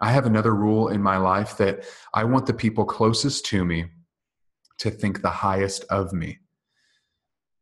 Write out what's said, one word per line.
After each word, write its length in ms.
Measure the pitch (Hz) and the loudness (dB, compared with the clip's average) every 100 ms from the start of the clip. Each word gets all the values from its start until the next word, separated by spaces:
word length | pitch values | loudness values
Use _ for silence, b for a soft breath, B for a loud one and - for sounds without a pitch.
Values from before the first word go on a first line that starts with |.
I 100 | 107 | 2
have 140 | 135 120 | 2 4
another 280 | 110 113 | 2 4
rule 360 | 104 107 110 110 | 2 2 2 0
in 120 | 101 | 0
my 160 | 98 95 | 0 2
life 400 | 92 95 107 - | 2 0 -2 0
that 280 | 98 98 B B B | 0 0 B B B
I 100 | 110 | -2
want 220 | 113 131 - | 0 0 0
the 80 | |
people 320 | 113 110 113 101 | 0 0 0 -2
closest 600 | - 110 117 139 - - | 2 2 2 -2 -4 -2
to 160 | 101 90 | 0 0
me 200 | 82 85 - _ _ _ _ _ _ _ - | -2 -6 -12 _ _ _ _ _ _ _ -6
to 120 | 107 | -6
think 300 | - 104 92 | -2 -4 0
the 80 | 90 | -2
highest 560 | - 101 95 98 - - | -2 -2 0 -2 -4 -4
of 240 | 98 92 | -2 -2
me. 260 | 90 78 - _ _ _ _ _ _ _ _ _ _ _ _ | -4 -8 -12 _ _ _ _ _ _ _ _ _ _ _ _